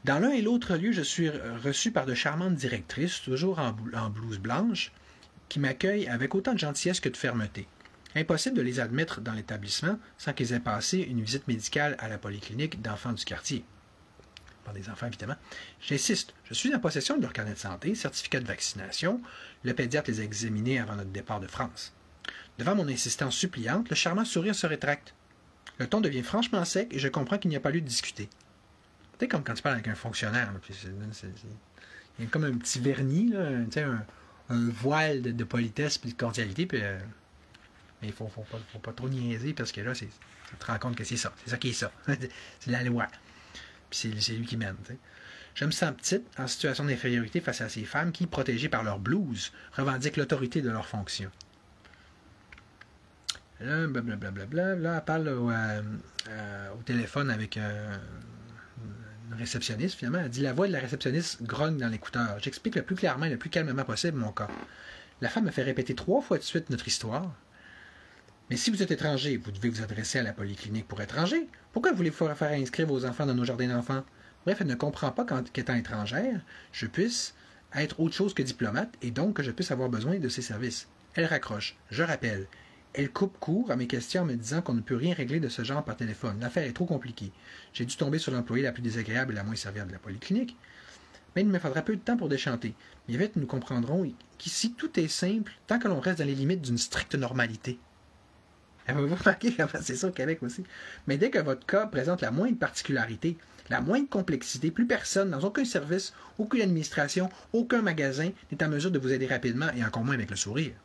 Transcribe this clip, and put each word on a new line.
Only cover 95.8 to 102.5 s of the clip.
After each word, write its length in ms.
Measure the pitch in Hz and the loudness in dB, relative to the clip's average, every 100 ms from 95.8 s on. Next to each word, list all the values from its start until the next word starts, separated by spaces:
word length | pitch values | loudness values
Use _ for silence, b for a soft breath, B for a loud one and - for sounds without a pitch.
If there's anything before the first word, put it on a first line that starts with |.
| 226 | 4
l'on 120 | 156 | 2
reste 200 | 185 165 | 2 2
dans 40 | |
les 100 | 143 | 2
limites 280 | 135 139 185 | 4 2 2
d'une 160 | 131 120 | 2 0
stricte 360 | - - - 143 | 2 -2 0 0
normalité. 640 | 120 127 117 113 - 123 - - - - - - - - - - - | 0 2 0 0 -6 -8 -12 -20 -20 -20 -20 -20 -20 -20 -20 -10 -2
Avez-vous 280 | 143 143 | 0 2
remarqué 380 | 185 208 185 233 | 6 4 6 2
comment 140 | 240 147 - | 2 0 0
c'est 140 | 156 127 | -4 0
ça 100 | 190 | 0
au 60 | |
Québec 300 | 185 135 160 | 0 0 0
aussi ? 220 | 120 - 180 B B B - | -4 -6 -10 B B B 0
Mais 120 | 143 | 4
dès 100 | 233 | 4
que 100 | 220 | 4
votre 280 | 151 135 - | 2 -2 2
cas 200 | 196 214 | 2 4
présente 360 | 143 143 180 | 2 2 2
la 80 | 113 | 2
moindre 260 | 127 240 | 4 4